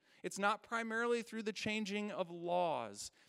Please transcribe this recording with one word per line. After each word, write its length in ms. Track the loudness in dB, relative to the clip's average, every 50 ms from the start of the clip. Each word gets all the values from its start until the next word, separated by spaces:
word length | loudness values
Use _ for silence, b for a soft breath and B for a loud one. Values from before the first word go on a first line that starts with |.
| b b b b -8
It's 160 | -6 -2 2
not 240 | 2 2 2 2 -2
primarily 600 | -4 -4 -2 -2 -2 0 0 2 2 2 2 0
through 200 | -2 -6 -4 -4
the 100 | -4 -4
changing 580 | -2 -2 0 0 0 0 0 0 -2 -2 -2
of 200 | -2 -2 -2 -4
laws. 800 | -4 -6 -2 2 4 4 4 4 2 2 0 -4 -6 -8 -10 -12 b b b